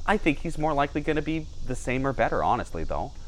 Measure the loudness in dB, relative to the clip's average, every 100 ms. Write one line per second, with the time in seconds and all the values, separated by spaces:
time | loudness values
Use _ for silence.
0 | 0 2 2 2 -2 0 2 2 2 0
1 | 0 0 0 -2 -4 -6 -4 -2 -2 0
2 | 0 2 2 2 2 2 0 -4 -2 -2
3 | -4 -8